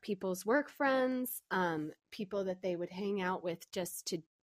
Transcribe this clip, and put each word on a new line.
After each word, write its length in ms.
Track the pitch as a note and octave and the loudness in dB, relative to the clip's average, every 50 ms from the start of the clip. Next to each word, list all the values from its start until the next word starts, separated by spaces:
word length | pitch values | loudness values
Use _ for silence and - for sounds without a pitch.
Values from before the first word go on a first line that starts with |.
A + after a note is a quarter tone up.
| - | -4
people's 440 | - G3+ F#3+ G3 F#3+ F#3 F#3 F#3+ | -4 -4 -2 0 -2 -2 0 2
work 220 | G#3 A#3+ D4 C#4+ - | 2 4 4 2 0
friends, 720 | - - D4 C4+ C4 C4 B3+ B3+ B3+ B3+ B3+ B3 - - - - | -2 0 2 4 4 4 4 4 2 0 -2 -2 -6 -8 -6 -2
um, 400 | F#3 F#3 F#3 F3 E3 D#3 D3+ D#3 - - _ _ - | 0 2 2 2 2 0 -2 -4 -6 -10 _ _ -8
people 320 | - G#3 F#3+ G#3+ G3+ F#3+ | -8 -6 -4 -2 -2 0
that 180 | F#3+ F3+ F#3 - | 0 -2 -2 -2
they 140 | F#3 F3 | -2 0
would 140 | E3+ F3 F3 | 0 -2 -4
hang 300 | F3+ F#3 G#3 G3 G3+ G3+ | -4 -4 -2 0 0 2
out 220 | F#3 F3+ F#3 E3+ - | 2 2 0 0 -2
with 280 | F3 E3 - - - - | -4 -4 -6 -8 -8 -6
just 340 | G3 F3 - - - - - | -4 -4 -4 -6 -8 -6 -4
to 140 | F3+ E3 D#3 _ _ _ | -4 -4 -6 _ _ _